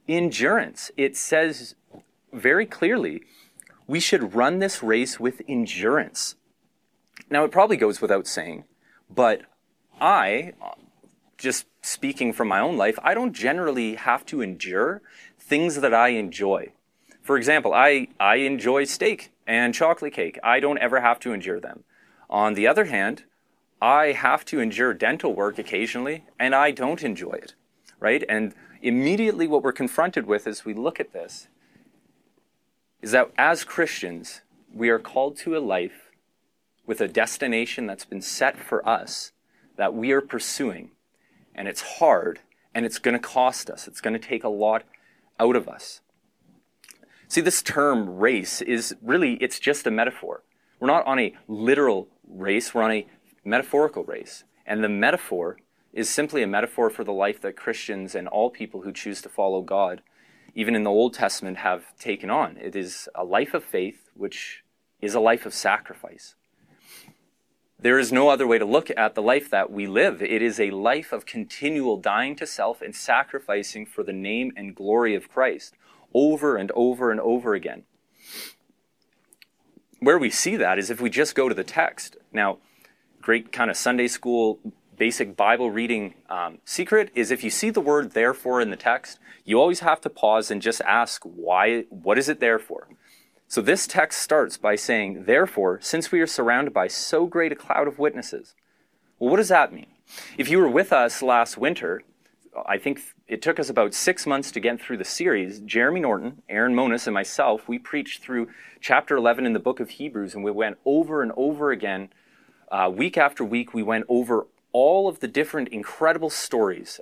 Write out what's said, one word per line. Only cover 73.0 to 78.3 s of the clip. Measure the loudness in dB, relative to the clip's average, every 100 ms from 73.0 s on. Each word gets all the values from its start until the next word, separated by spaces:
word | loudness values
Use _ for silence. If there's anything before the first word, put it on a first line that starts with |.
| 0 0 0 -6 -4 -4 -4 -12
for | -12 -8
the | -8
name | -6 -6 -4 -6 -8
and | -14
glory | -8 0 2 2
of | -2 -4
Christ | 0 0 -2 -10 _ _ _ _
over | 2 2 2 0 0
and | -2
over | 0 0 2 -2
and | 0
over | 0 0 0
again. | -2 -4 -14 -20 _ _ _ -20